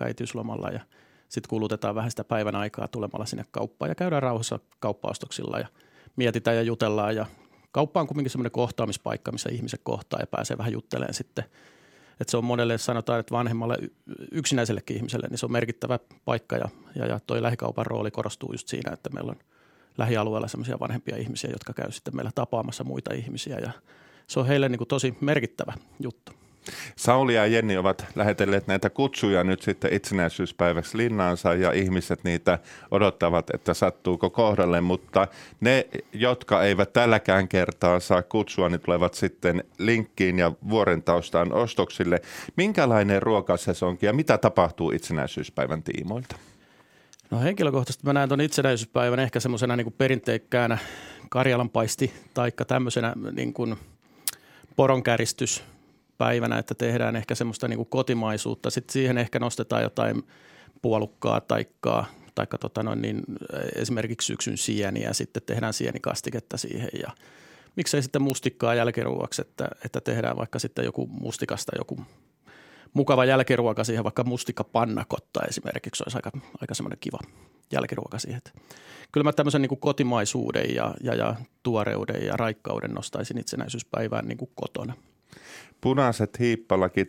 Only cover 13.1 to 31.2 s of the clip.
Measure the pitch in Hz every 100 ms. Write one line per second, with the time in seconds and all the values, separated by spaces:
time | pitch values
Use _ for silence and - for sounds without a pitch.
13.1 | 117 - 120 120 113 117 127 - _ -
14.1 | - - 165 131 131 117 101 - 113 120
15.1 | 120 - 120 120 120 117 - 123 123 _
16.1 | - - 117 - 58 - - - 135 117
17.1 | 107 - 117 117 117 117 113 110 113 107
18.1 | 113 107 - - - - - - - -
19.1 | - - - _ _ _ _ _ - 110
20.1 | 113 110 110 110 120 120 127 120 120 -
21.1 | - 110 - - - - - - - -
22.1 | 64 110 - 117 117 110 - 123 65 -
23.1 | - 117 123 147 127 120 - _ - -
24.1 | - - - 127 143 135 123 120 139 131
25.1 | 117 143 151 120 - - - - - 120
26.1 | - - - _ _ - - - - -
27.1 | 127 131 113 107 113 110 92 95 92 -
28.1 | - 104 98 98 98 104 98 123 - 135
29.1 | - 107 92 92 92 - 95 - 98 -
30.1 | 98 85 - 90 - 87 85 - 110 120
31.1 | 107